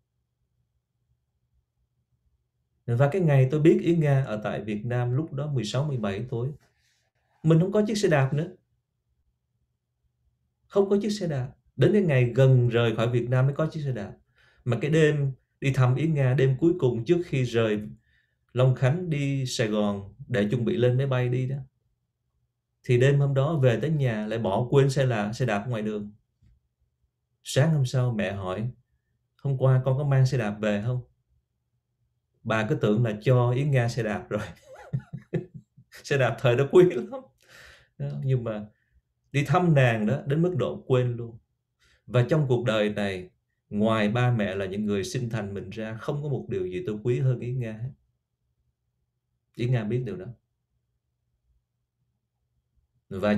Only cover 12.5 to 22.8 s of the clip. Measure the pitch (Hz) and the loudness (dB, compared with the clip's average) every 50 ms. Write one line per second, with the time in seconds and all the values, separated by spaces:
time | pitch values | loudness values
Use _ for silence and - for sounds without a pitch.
12.5 | 131 123 120 120 113 117 117 113 107 117 113 120 123 120 113 120 127 127 131 139 | 6 6 4 4 2 2 2 2 2 0 0 0 0 0 0 0 0 2 2 0
13.5 | 139 - 160 156 - 160 143 135 120 107 95 - - - _ _ _ _ _ _ | 0 -2 -4 -4 -4 -6 -6 -6 -6 -6 -8 -10 -14 -18 _ _ _ _ _ _
14.5 | _ _ - 123 117 110 147 143 156 160 156 151 151 143 139 135 131 - _ _ | _ _ -4 -4 -2 -2 0 0 4 4 4 4 4 2 -2 -4 -4 -8 _ _
15.5 | _ _ 139 139 131 131 127 123 127 139 151 165 156 143 131 127 127 131 135 135 | _ _ -2 0 2 4 4 4 2 2 0 0 0 2 2 2 2 4 2 2
16.5 | 135 - 165 170 175 - 139 120 110 113 117 151 175 170 - - 147 131 127 117 | 2 2 2 2 2 2 0 0 0 0 0 0 0 0 0 -2 -2 -2 -2 0
17.5 | 113 117 113 107 104 104 104 104 - - _ _ _ _ _ _ _ _ _ _ | 0 0 0 0 0 -2 -6 -8 -14 -18 _ _ _ _ _ _ _ _ _ _
18.5 | - 120 131 131 123 - 131 127 156 185 180 165 147 143 139 139 139 135 131 123 | 0 2 2 2 2 2 2 2 2 0 -2 -4 -2 -2 -2 -2 -2 -2 -4 -4
19.5 | - - 117 104 107 107 104 101 101 98 98 - - - - - 117 101 104 104 | -2 -2 -2 0 0 0 0 0 -2 -4 -8 -12 -16 -18 -8 -4 -2 0 0 0
20.5 | 131 117 113 104 92 113 123 123 123 131 139 135 127 123 123 120 123 127 131 127 | 0 -2 0 -2 0 2 2 2 2 2 0 0 -2 -2 -2 -2 -2 -2 -4 -4
21.5 | 135 143 131 - _ _ _ _ _ _ _ _ _ _ _ _ _ _ _ _ | -6 -8 -10 -14 _ _ _ _ _ _ _ _ _ _ _ _ _ _ _ _
22.5 | _ _ _ _ _ _ | _ _ _ _ _ _